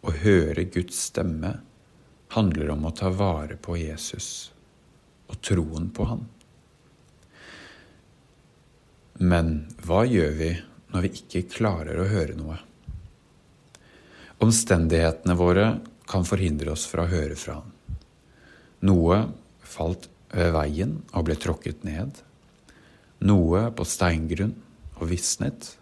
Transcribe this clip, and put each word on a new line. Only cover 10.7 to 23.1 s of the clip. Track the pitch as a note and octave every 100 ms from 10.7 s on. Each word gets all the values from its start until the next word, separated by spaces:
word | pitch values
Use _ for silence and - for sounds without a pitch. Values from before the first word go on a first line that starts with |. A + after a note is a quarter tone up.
| - _
når | F#2
vi | F2+ -
ikke | - F2+ F2+
klarer | - A2 F2 D#2 D#2
å | F#2+
høre | G#2 D2 D2
noe? | D#2 E2 - - - - - _ _ _ _ _ _ - - - - - - -
Omstendighetene | A2 A2 - F2+ E2 E2 E2 D#2+ F#2
våre | F2 F2 F2+ A2 A2+ - - -
kan | F#2+
forhindre | F2 G2 F#2 D2 D2
oss | D2+ -
fra | -
å | E2+
høre | F2 D2
fra | - - C#2+
han. | - - - - - _ _ _ - - - _ G2
Noe | F2+ E2 G2 A#2 - - _ -
falt | - E2 F2+ - - _
ved | - E2+
veien | D#2+ D2 D2+ A#2 D#3 -
og | - D#2+
ble |
tråkket | D#2 - - - D2+ -
ned. | D#2 C#2 - - _ _ _ _ - _ _ _